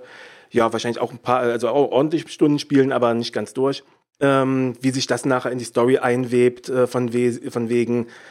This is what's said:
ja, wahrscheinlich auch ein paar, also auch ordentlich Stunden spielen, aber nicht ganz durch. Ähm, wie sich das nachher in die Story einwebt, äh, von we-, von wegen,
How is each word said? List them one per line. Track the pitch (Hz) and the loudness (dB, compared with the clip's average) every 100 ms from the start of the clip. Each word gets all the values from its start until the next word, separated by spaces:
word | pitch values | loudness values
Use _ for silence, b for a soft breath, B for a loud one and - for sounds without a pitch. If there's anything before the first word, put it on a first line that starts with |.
| B B B B B | B B B B B
ja, | 120 113 | 0 2
wahrscheinlich | 113 120 113 | 0 -4 -4
auch | 123 | -6
ein | 123 | -6
paar, | 123 127 | -2 0
also | 120 117 120 | 0 -2 0
auch | 139 135 | 0 2
ordentlich | 123 151 160 - | 2 0 -2 -6
Stunden | - 151 147 | 0 2 2
spielen, | - 143 135 | 2 2 2
aber | 123 120 | 2 2
nicht | 117 117 | 0 -4
ganz | 113 104 | -8 -8
durch. | 131 135 - b b _ - | -2 -2 -4 b b _ -2
Ähm, | 139 135 131 131 127 120 | 2 2 2 0 -2 -2
wie | 135 | -2
sich | 131 - | -2 -2
das | 123 | -2
nachher | 139 127 123 | 0 -2 -2
in | 127 | -6
die | |
Story | 113 123 123 135 | -4 0 2 2
einwebt, | 123 123 123 123 123 123 - | 2 -2 0 2 2 0 -6
äh, | 127 123 | 0 0
von | 127 120 | 0 -2
we-, | 120 123 120 139 | 0 0 -2 -6
von | 120 113 | -6 -2
wegen, | 120 117 120 117 B B | 0 0 -2 -4 B B